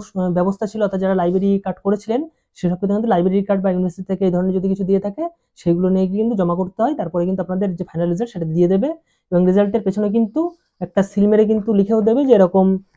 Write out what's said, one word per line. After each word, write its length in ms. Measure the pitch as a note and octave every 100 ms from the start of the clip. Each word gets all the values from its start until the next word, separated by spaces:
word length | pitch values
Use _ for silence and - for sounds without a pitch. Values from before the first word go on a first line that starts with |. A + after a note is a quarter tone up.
স-, 120 | G#3 F#3+ F3+
ব্যবস্থা 320 | F3+ F#3 G3 G#3
ছিল, 140 | G#3+
অর্থাৎ 180 | G3+ F#3+
যারা 140 | F#3+
লাইব্রেরি 380 | F#3 F3 F#3 G3 G3
কার্ড 200 | G3 F#3
করেছিলেন, 380 | G3 G3+ A3 A#3+ D#4+ _ _
সেসব 220 | - F3 F3+
ক্ষেত্রে 200 | G3 G#3
কিন্তু 140 | A3+
লাইব্রেরি 280 | F3 F#3 G3
কার্ড 180 | G3 G3
বা 60 | F#3+
ইউনিভার্সিটি 360 | F3+ F3+ F#3 F#3
থেকে 140 | F#3+
এই 80 | F#3+
ধরনের 200 | F3 F#3
যদি 120 | F#3 F#3+
কিছু 160 | G3
দিয়ে 160 | F#3+ F#3+
থাকে, 220 | G3+ G3+ E4+ _ _ _
সেগুলো 300 | F3 E3+ F#3
নিয়ে 180 | F#3+ F#3
গিয়ে 120 | G3+
কিন্তু 140 | A3+ G#3
জমা 180 | F3
করতে 240 | F3 F#3 -
হয়, 120 | A#3+
তারপরে 280 | D4+ E3 F3 F3
কিন্তু 140 | F#3
আপনাদের 260 | F3+ F#3 G3+ E3+
যে 80 |
ফাইনাল 240 | F3+ E3 F3
রেজাল্ট, 200 | E3+ A#3
সেটা 140 | F3 D#3+
দিয়ে 220 | E3 F3
দেবে। 200 | F#3+ C#4 D#4+ _ _ -
এবং 80 | F3+ F#3
রেজাল্টের 360 | F#3+ G3+ A3
পেছনে 240 | G3 G3+ G#3
কিন্তু 300 | A3+ G#3+ D4+ E4+ - _ -
একটা 200 | F#3 G3+
সিল 240 | G3 G3+ G#3
মেরে 160 | G#3+ G#3+
কিন্তু 240 | A3 G#3+
লিখেও 280 | G3+ G3 A3
দেবে 180 | G#3+ B3
যে 80 | C4+
এরকম 320 | G#3+ F3+ F#3+ F#3+ F#3+ -